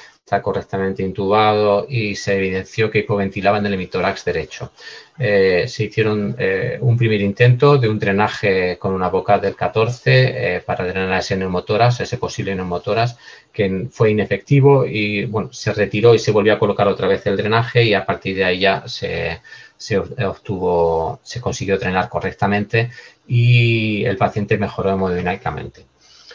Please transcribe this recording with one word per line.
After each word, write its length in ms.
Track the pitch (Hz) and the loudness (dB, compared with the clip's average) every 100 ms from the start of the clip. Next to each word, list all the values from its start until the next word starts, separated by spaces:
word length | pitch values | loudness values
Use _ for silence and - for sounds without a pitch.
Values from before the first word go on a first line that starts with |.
| - _ | -20 _
está 220 | _ 101 | _ -2
correctamente 640 | 101 98 - 98 95 95 | -2 -4 -6 -4 -4 -4
intubado 840 | 95 95 95 107 107 104 104 101 - | -6 -4 0 2 4 4 4 2 0
y 300 | 123 104 98 | -4 -4 -4
se 180 | - 98 | -2 -2
evidenció 560 | 95 95 95 - 107 | 0 -4 -6 -2 0
que 80 | 107 | 0
hipoventilaba 600 | 101 101 95 101 98 107 | 0 -2 -2 0 0 2
en 60 | 101 | 0
el 100 | 95 | -4
hemitórax 500 | 87 92 92 95 90 | -4 -2 -2 -2 -4
derecho. 480 | 80 76 - - - - - - - | -4 -6 -12 -14 -14 -20 -20 -20 -6
Eh, 460 | 113 101 95 90 123 | 0 4 4 2 0
se 160 | - 104 | -4 -4
hicieron, 500 | - 107 107 101 - | -2 0 0 -4 -4
eh, 400 | 95 95 120 - | -2 -2 -4 -2
un 160 | 127 117 | 0 2
primer 240 | 113 104 | 2 2
intento 560 | 101 98 123 123 143 143 | 0 4 4 6 6 4
de 100 | 110 | 2
un 100 | 104 | 0
drenaje 800 | 98 98 104 - 104 95 90 87 | 0 0 0 0 0 0 0 -2
con 140 | 98 | -4
una 160 | 92 90 | -2 -2
boca 320 | 92 95 98 | -2 0 0
del 160 | 98 - | 0 -4
catorce, 1000 | 90 110 110 - 131 131 127 - 87 90 | -2 0 -2 -2 2 4 4 0 -4 -4
eh, 20 | |
para 240 | - 92 | -4 -4
drenar 340 | 90 95 95 95 | -4 -4 -2 -2
ese 200 | - 95 | -2 -4
neumotórax, 640 | 92 90 - 104 123 123 | -2 -4 -2 4 4 4
ese 160 | 90 - | -4 -6
posible 360 | - - 95 | -6 -6 -6
neumotórax, 640 | 92 92 87 101 107 120 - - - _ | -6 -4 -6 -2 -2 -2 -4 -16 -20 _
que 340 | - 98 95 - | -2 -2 -2 -6
fue 220 | - 110 | 0 2
inefectivo 760 | 107 98 98 - 139 143 135 117 | 2 -2 -4 2 4 6 4 2
y, 380 | 107 104 104 | -2 -4 -4
bueno, 300 | 98 107 90 | -4 -6 -6
se 180 | - 107 | -6 -4
retiró 420 | 104 98 104 117 | -2 -2 4 6
y 60 | 110 | 6
se 120 | - | 4
volvió 200 | 104 104 | 2 4
a 80 | 101 | 4
colocar 300 | 104 98 101 | 2 2 0
otra 180 | - 98 | 0 0
vez 180 | 98 104 | 0 0
el 120 | 98 | -2
drenaje 480 | 104 113 120 120 113 | 0 0 2 2 4
y 80 | |
a 120 | 95 - | 2 0
partir 300 | 90 98 95 | -4 -4 -2
de 80 | |
ahí 160 | 92 92 | 0 2
ya 260 | 95 95 120 | 0 0 -4
se, 540 | - 92 85 82 85 - - - _ | -8 -6 -4 -6 -8 -14 -20 -20 _
se 200 | - 98 | -4 -4
obtuvo, 1200 | 85 - 95 - - 92 92 85 82 82 80 78 | -4 -4 -6 -6 -8 -4 0 2 2 0 -4 -8
se 160 | - 123 | -12 -8
consiguió 380 | 98 - 95 95 | -6 -6 -2 -2
drenar 320 | 92 92 - | 0 -2 -2
correctamente 840 | 85 95 - 101 104 101 113 120 - - _ - | -4 -6 -2 -2 0 0 -2 -2 -6 -20 _ -2
y 720 | 120 120 120 117 113 107 104 | 2 4 6 4 2 0 -2
el 140 | 95 98 | -2 0
paciente 400 | 101 107 101 104 | -2 -2 -2 -2
mejoró 340 | 98 - 95 | -2 -2 -2
hemodinámicamente. 920 | 95 95 90 90 82 80 73 - - - _ _ - - | 0 -2 -2 -4 -4 -6 -8 -10 -16 -20 _ _ -20 -20